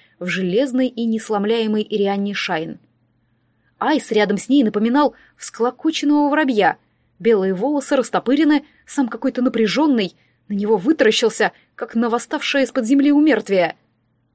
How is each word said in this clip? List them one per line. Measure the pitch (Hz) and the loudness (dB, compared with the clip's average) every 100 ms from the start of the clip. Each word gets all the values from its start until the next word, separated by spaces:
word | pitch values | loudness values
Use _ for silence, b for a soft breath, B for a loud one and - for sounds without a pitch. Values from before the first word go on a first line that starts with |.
| b b | b b
в | 180 | -8
железной | 175 185 185 277 254 254 | -4 -2 0 0 0 -2
и | 247 233 | -2 -4
несломляемой | 220 - 214 202 226 220 214 214 | -4 -2 -2 0 -2 0 -2 -2
Ирианне | 208 202 202 202 | -2 -2 -2 -4
Шайн. | 196 - 170 160 156 _ _ _ _ _ _ _ _ _ _ | -6 -6 -6 -6 -12 _ _ _ _ _ _ _ _ _ _
Айс | 220 294 - | -2 -2 0
рядом | 208 208 208 | 0 0 -2
с | - | 0
ней | 277 | 2
напоминал | 220 208 220 254 294 b b _ | 2 0 0 2 0 b b _
всклокоченного | - - 233 247 320 320 285 294 294 | -10 -4 -4 -2 -4 -2 0 2 2
воробья. | 294 302 226 180 - _ _ _ - | 0 0 2 0 0 _ _ _ -4
Белые | 185 220 190 | 0 2 2
волосы | 185 240 294 269 277 | -2 -2 -2 0 0
растопырены, | 226 185 190 285 311 294 294 B - | 0 -2 0 2 2 2 -2 B -8
сам | - 247 | -4 -4
какой-то | - 269 254 | -4 -6 -2
напряжённый — | 247 240 220 180 311 247 190 - _ _ - | -2 0 0 2 2 2 -2 -6 _ _ -10
на | |
него | 202 208 220 | -6 0 0
вытаращился, | 185 320 247 220 226 - 208 b b - | 0 2 2 2 0 0 -2 b b -14
как | 226 226 | -6 -2
на | 240 | -2
восставшее | 233 - 302 - 285 | -2 -4 -6 -2 0
из-под | 262 269 220 | 0 0 0
земли | 277 285 | 2 4
умертвие. | 285 302 226 - 190 170 - _ _ _ _ _ | 4 4 2 2 0 0 -4 _ _ _ _ _